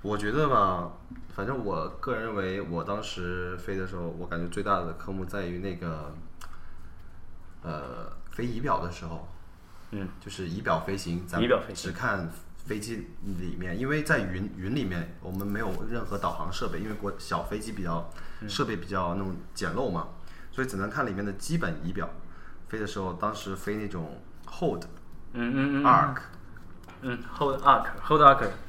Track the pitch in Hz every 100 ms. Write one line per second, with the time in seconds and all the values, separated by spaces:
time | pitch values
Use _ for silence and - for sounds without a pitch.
0 | 101 104 104 135 151 120 98 90 85 -
1 | - - - - 101 131 104 82 78 -
2 | - 113 113 104 95 95 85 85 82 104
3 | 101 - 87 90 90 90 92 95 92 92
4 | 85 82 85 85 85 104 101 95 85 82
5 | - 95 90 101 90 90 98 85 87 78
6 | 73 78 - - - - - - - -
7 | - - - - - - 85 76 65 60
8 | 55 - - - 120 113 143 113 87 -
9 | 85 - - - - - - - - 104
10 | 92 - 101 95 90 90 123 82 98 98
11 | 87 85 92 - 120 - - 95 92 90
12 | 123 98 82 - - - - 104 110 110
13 | - - 101 90 87 82 90 92 131 151
14 | 147 143 95 90 101 87 92 139 120 87
15 | 85 - 92 95 101 104 110 85 110 117
16 | 104 101 95 - 87 - 80 82 107 104
17 | 101 - - 92 - 104 110 98 - 85
18 | 82 - - - 104 - 120 104 90 95
19 | 90 92 95 82 - - 90 92 131 85
20 | - - - - - - 123 98 101 117
21 | 123 98 101 95 - 165 104 78 82 95
22 | 80 - - - - - - 110 101 104
23 | 92 85 104 107 98 92 - 107 101 92
24 | 78 65 - - - - 165 98 - -
25 | - - - 120 120 135 139 139 139 120
26 | - 131 - - - - - - - -
27 | 131 120 - - 143 131 139 127 - -
28 | - 156 143 135 107 -